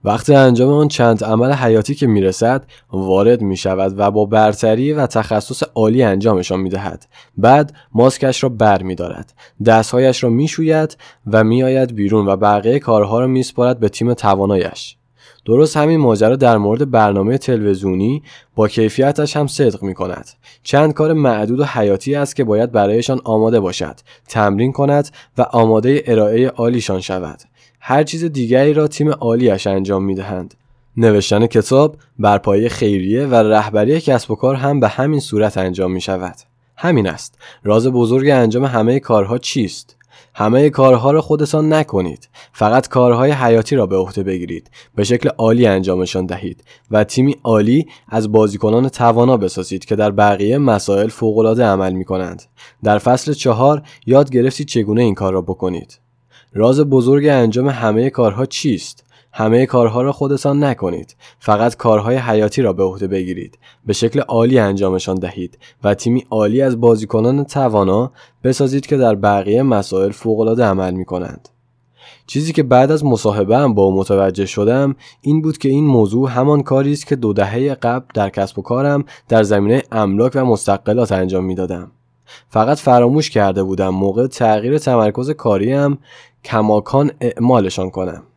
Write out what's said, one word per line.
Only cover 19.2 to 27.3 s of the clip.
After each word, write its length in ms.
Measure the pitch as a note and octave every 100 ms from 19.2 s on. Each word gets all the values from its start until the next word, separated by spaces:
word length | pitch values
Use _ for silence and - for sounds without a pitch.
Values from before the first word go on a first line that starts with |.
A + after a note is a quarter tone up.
| D3 D3
هم 100 | C#3+
صدق 360 | - C#3+ -
می‌کند. 460 | G2 F#2 F#2 F2 - _ _ _
چند 300 | - C#3+ D#3
کار 200 | D3 D#3
معدود 460 | D#3 C#3 G#2+ G#2+ B2
و 60 | C#3+
حیاتی 500 | A#2+ G#2 F#2+ C3+ C#3+
است 200 | C#3 -
که 80 |
باید 280 | A#2+ G#2 A#2+
برایشان 500 | A2+ G2+ A2 A#2+ C3
آماده 360 | - A2 A2 A#2
باشد، 360 | F#2+ F#2 D#2 - _ _ _
تمرین 440 | A2+ G#2 G2+ B2+
کند 380 | C3+ C#3 C#3+ D3 - - -
و 40 |
آماده 640 | A#2+ A#2 A2+ A2 A#2+ C#3+ -
ارائه 420 | A2 G#2 A2+ C3
عالیشان 520 | - A#2 B2 G#2+ F#2+
شود. 400 | - F#2 E2